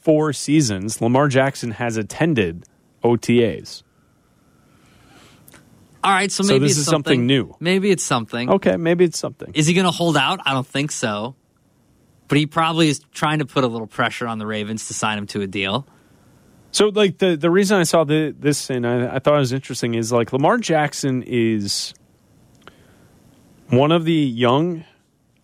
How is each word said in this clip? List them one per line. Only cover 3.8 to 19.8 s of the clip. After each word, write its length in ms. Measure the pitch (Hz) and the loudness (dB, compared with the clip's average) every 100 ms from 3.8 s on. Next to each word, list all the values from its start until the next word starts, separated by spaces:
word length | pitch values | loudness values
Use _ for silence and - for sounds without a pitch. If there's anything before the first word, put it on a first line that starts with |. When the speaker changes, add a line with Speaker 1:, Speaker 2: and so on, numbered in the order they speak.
| _ _ _ _ _ _ _ _ _ _ _ _ _ - - - _ - _ _ _ _ | _ _ _ _ _ _ _ _ _ _ _ _ _ -20 -20 -20 _ -20 _ _ _ _
Speaker 2:
All 80 | 190 | 0
right, 200 | 190 196 | 0 0
so 100 | - | 0
Speaker 1:
So 120 | 196 | 2
Speaker 2:
maybe 60 | 135 | 4
Speaker 1:
this 80 | 139 | 2
Speaker 2:
it's 80 | 143 | 0
Speaker 1:
is 60 | 143 | 0
something 260 | 156 131 | 0 2
Speaker 2:
something. 140 | 131 120 | 2 2
Speaker 1:
new. 280 | 135 - - | 2 0 -4
Speaker 2:
Maybe 300 | 165 190 202 | 0 0 2
it's 120 | 170 | 0
something. 460 | - 127 110 120 127 | 0 -4 -4 -4 0
Speaker 1:
Okay, 260 | 196 - 185 | 0 2 0
maybe 260 | 165 175 | 2 2
it's 140 | 180 - | 2 0
something. 320 | - - - | -10 -12 -8
Speaker 2:
Is 120 | 117 151 | -2 2
he 80 | |
gonna 160 | 175 185 | 2 0
hold 260 | - 170 147 | 0 0 0
out? 240 | 139 185 139 | 0 -2 -2
I 60 | |
don't 120 | 135 123 | -2 -4
think 240 | 139 147 | -4 -4
so. 460 | - 127 208 117 135 _ _ _ _ _ _ _ _ - | -4 -6 -4 -8 -12 _ _ _ _ _ _ _ _ -2
But 120 | 143 | 0
he 80 | 151 | 0
probably 420 | 165 165 165 156 | 0 0 2 0
is 120 | 131 _ | 0 _
trying 280 | - 156 156 | -4 -2 -2
to 40 | 135 | -2
put 180 | 147 | -2
a 20 | 127 | -2
little 200 | 113 107 | -2 -8
pressure 400 | - 117 - 120 | -4 -4 -4 -8
on 120 | 113 | -6
the 80 | 107 | -6
Ravens 420 | 107 104 110 - | -6 -6 -8 -10
to 60 | |
sign 240 | - 110 107 | -6 -4 -4
him 80 | 104 | -6
to 140 | 104 | -6
a 40 | 98 | -6
deal. 400 | 101 95 117 - _ _ _ _ _ _ _ _ | -4 -2 -4 -6 _ _ _ _ _ _ _ _
Speaker 1:
So, 140 | - 208 | 0 2
like, 320 | 202 202 - | 2 2 2
the, 160 | 190 160 | 0 2
the 140 | 165 | 2
reason 280 | 185 196 202 | 2 4 2
I 40 | |
saw 220 | 160 170 | 4 2
the, 280 | 151 156 151 120 | 4 2 0 -2
this 320 | 139 143 - | -2 -2 -2
and 160 | 127 120 | -2 0
I, 300 | 123 123 131 | 0 -2 0
I 20 | |
thought 160 | - | 2
it 40 | 147 | 2
was 120 | 131 | 2
interesting 420 | 135 - 131 | -2 -8 -6